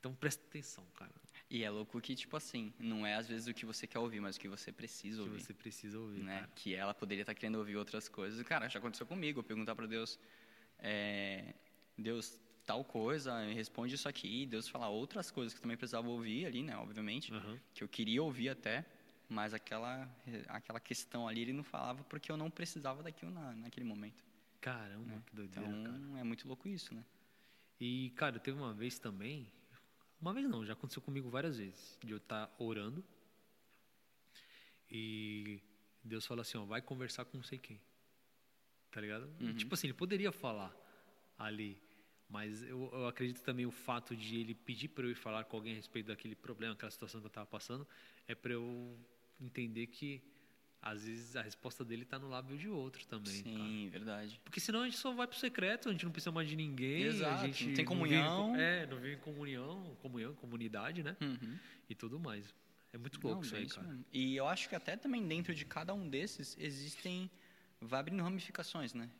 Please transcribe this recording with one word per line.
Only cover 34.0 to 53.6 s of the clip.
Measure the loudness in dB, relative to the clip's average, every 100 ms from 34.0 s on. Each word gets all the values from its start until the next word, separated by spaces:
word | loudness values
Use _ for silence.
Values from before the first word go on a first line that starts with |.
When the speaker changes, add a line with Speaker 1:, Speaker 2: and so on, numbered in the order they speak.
| -20 -20 -20 -20 -20 -20 -20 -20 -8
Speaker 1:
e | -4 -2 0 0 -2 -2 -4 -8 -20 -20 -14
Deus | -4 -2 0
fala | -2
assim, | -2 -2
ó, | 0
"Vai | -2
conversar | -2 -2 -2 -4
com | -6 -6
não |
sei | -6 -8
quem." | -8 -14 -16 -20 -20 -20 -20 -20 -20 -20 -20 -20 -10
Tá | -4
ligado? | -2 -2 -4 -2
Speaker 2:
Uhum. | 0 2
Speaker 1:
Tipo | 2 2
assim, | 2
ele |
poderia | 2 2 4 4
falar | 2 0 0 -2 -8 -16 -20 -20 -20 -18 -6
ali, | -2 -2 -2 -6 -14 -20 -20 -20 -8
mas | -4 -4 -4
eu, | -4 -4 -2
eu | 0 0
acredito | 2 0 2
também | 0 2 2
o |
fato | 0 0 0 0
de | -4 -2 0
ele | 0
pedir | -4 -4 -4 -4
pra | 0 0
eu |
ir | 0
falar | 0 -2 0
com | -2
alguém | -2
a | -4
respeito | -4 -4 -2
daquele | -4 -6 -8
problema, | -8 -4 -2
aquela | -2 -6
situação | -6 -8 -8
que | -8
eu |
tava | -8 -6
passando, | -6 -4 -4 -6 -12 -20 -12 -6
é | -4
pra | 0
eu | 0 0 -4 -6 -10 -16 -20 -20 -10
entender | -6 -2 0 0 -2
que, | -2 -4 -4 -10 -20 -20 -20 -20 -8
às | -4 -2 -2
vezes, | -4 -4 -2
a |
resposta | -2 -4 -4 -4 -2
dele | -2 -2
tá | -4
no | -2
lábio | -4 -2 -4
de | -2
outro | 0 -2 -4 -6
também, | -4 -2 -2
Speaker 2:
Sim, | -2
Speaker 1:
cara. | -2